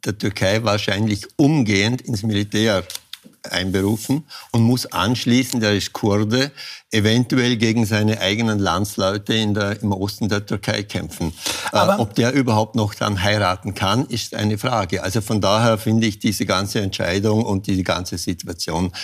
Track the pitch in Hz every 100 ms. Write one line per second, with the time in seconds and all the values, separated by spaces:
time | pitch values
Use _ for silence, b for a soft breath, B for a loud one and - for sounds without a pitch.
0 | - 104 107 - 95 107 113 104 - 98
1 | 110 104 - - 143 156 107 98 104 127
2 | - 113 110 101 104 107 110 98 92 -
3 | - - - - - 90 95 98 98 107
4 | - 139 B B B 120 113 123 - 85
5 | 95 120 - 120 127 127 107 101 - -
6 | 110 101 107 123 139 B B B - 110
7 | 104 117 123 135 123 120 113 113 107 107
8 | 107 110 92 104 113 107 95 85 104 -
9 | 95 104 101 113 107 104 101 104 107 98
10 | 101 - 107 104 104 110 - 107 104 -
11 | - - 80 B B B B 107 101 202
12 | 113 - 120 139 123 107 110 - 107 -
13 | 113 98 98 107 95 - - - 95 110
14 | 120 117 - - 104 104 127 120 95 92
15 | 95 113 104 110 98 104 117 110 110 110
16 | 113 104 113 - 101 95 98 113 98 -
17 | 87 95 107 107 113 98 101 95 92 87
18 | 92 82 - 87 92 82 - 82 90 B